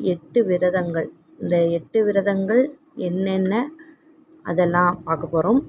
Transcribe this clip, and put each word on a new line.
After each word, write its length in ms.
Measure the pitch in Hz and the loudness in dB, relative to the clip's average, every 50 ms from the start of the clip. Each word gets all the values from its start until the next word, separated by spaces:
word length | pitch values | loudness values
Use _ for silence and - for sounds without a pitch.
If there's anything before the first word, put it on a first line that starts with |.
எட்டு 400 | - 196 175 170 - - - 240 220 | -2 -2 -2 -2 -6 -2 0 0 2
விரதங்கள், 680 | 190 180 175 180 180 180 185 180 175 165 165 156 - - _ _ _ - - | 2 0 0 2 0 0 0 -2 -2 -4 -4 -4 -6 -10 _ _ _ -16 -10
இந்த 160 | - 175 175 170 170 170 | -4 0 0 2 2 2
எட்டு 320 | 170 165 143 - - 226 214 | 0 -2 -6 -2 0 0 0
விரதங்கள் 600 | 208 196 202 185 202 196 196 190 190 220 240 269 302 302 - _ _ _ - | 2 2 0 0 0 0 0 0 2 2 2 2 2 -2 -12 _ _ _ -8
என்னென்ன, 680 | - 175 175 185 190 190 190 190 190 185 196 226 262 294 - - - - - _ _ _ _ _ _ _ - - _ | -6 -4 -2 -2 -2 0 0 0 0 0 0 -2 -2 -4 -8 -16 -20 -20 -20 _ _ _ _ _ _ _ -20 -16 _
அதெல்லாம் 540 | - 170 170 180 170 175 175 180 180 180 - - | -4 0 2 2 2 4 2 2 2 0 -2 -4
பார்க்க 300 | - 165 160 - 160 - | -4 -4 -4 -4 -2 -2
போறோம். 280 | 165 160 180 233 277 311 | 0 2 2 2 0 0